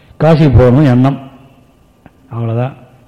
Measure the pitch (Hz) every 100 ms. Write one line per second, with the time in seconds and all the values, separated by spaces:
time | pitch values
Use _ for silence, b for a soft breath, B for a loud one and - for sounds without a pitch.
0 | b - 156 156 156 120 127 127 147 123
1 | 131 135 - - - _ _ _ _ _
2 | _ _ - 117 113 113 127 - - _